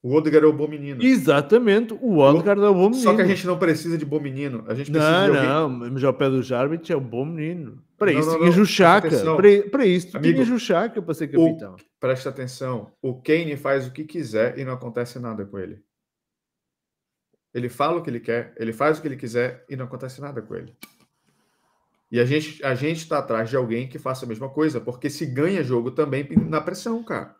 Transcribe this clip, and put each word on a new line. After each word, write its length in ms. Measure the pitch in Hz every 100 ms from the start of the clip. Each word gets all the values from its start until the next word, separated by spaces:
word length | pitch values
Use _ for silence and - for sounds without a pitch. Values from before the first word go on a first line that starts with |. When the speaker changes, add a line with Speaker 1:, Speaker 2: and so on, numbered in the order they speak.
Speaker 1:
O 100 | 123 147
Odegaard 300 | 156 151 151
é 40 |
o 40 |
bom 140 | 147 147
menino. 360 | 151 143 135
Speaker 2:
Exatamente, 880 | 247 254 143 143 - 220 240 196 233
o 40 | 220
Speaker 1:
O 200 | 254 175
Speaker 2:
Odegaard 420 | 139 156 190 202
é 60 | 202
o 40 |
bom 200 | 190 190
Speaker 1:
Só 160 | 254 233
que 0 |
a 140 | 214
Speaker 2:
menino. 120 | 208 185
Speaker 1:
gente 120 | 180
não 100 | 175
precisa 400 | 180 160 170 165
de 80 | 147
bom 140 | 151
menino. 440 | 139 135 143 120 110
A 80 | 113
gente 160 | 143
precisa 200 | 151 151
Speaker 2:
Não, 200 | 170 196
Speaker 1:
de 60 | -
alguém 120 | 131
Speaker 2:
não, 200 | 147 160 123 120
mas 120 | 135
ao 100 | 135
pé 160 | 127 139
dos 200 | 131 123
árbitros 380 | 123 135 165 165
é 40 | 160
um 60 |
bom 220 | 131 117 143
menino. 580 | 170 156 175 135 - _ _
Para 160 | 208
Speaker 1:
Não, 60 | 143
Speaker 2:
isso 100 | 156
Speaker 1:
não, 80 | 165
Speaker 2:
tinhas 160 | 175 175
Speaker 1:
não. 80 |
Speaker 2:
o 20 | 208
Speaker 1:
Presta 100 | -
Speaker 2:
Xhaka. 240 | 175 190 170
Speaker 1:
atenção. 280 | - 160 160
Speaker 2:
Para, 340 | 202 202 202
para 140 | 277 226
isso 240 | 180 170
tu 60 | -
Speaker 1:
Amigo, 160 | 156 170
Speaker 2:
tinhas 140 | 240
o 100 | 247
Xhaka 420 | - 175 226 -
para 120 | 165 156
ser 100 | 151 139
Speaker 1:
o 120 | 165
Speaker 2:
capitão. 280 | - 104 92 _ _
Speaker 1:
presta 300 | 127 127 135
atenção. 600 | 131 127 - 131 120 104 _
O 200 | 135 127
Kane 360 | - 156 165 139
faz 300 | 135 139 127
o 40 |
que 140 | 127 156
quiser 520 | 175 127 107 120 123
e 60 |
não 80 | 131
acontece 460 | 127 127 117 120 131
nada 240 | 120 107 101
com 120 | 101
ele. 220 | 90 95 _ _ _ _ _ _ _ _ _ _ _ _ _ _ _ _ _
Ele 160 | 127 123
fala 280 | - 147 170
o 60 |
que 60 | 160
ele 100 | 117
quer, 340 | 117 117 113 -
ele 140 | 113
faz 260 | 113 143 156
o 40 |
que 60 | 156
ele 80 | 127
quiser 480 | 120 117 123 123 _
e 60 | 135
não 100 | 127
acontece 360 | 127 127 127
nada 200 | 143 131
com 140 | 107 92
ele. 180 | 85 _ - _ _ _ _ _ _ _ _ _ _ _ _
E 80 | 117
a 60 | 120
gente, 380 | 147 151 -
a 100 | 135 127
gente 320 | 147 165 -
tá 100 | 151
atrás 320 | - 110 113
de 60 | 135
alguém 300 | 123 117 131
que 120 | 151
faça 260 | 131 131 123
a 20 |
mesma 200 | 110 131
coisa, 300 | 143 156 123
porque 300 | - 123 143
se 160 | - 151
ganha 380 | 123 160 190
jogo 280 | 135 123 120
também 360 | 123 147 135 143 165 165
na 140 | 156
pressão, 420 | 151 - - 226
cara. 320 | 226 139 - _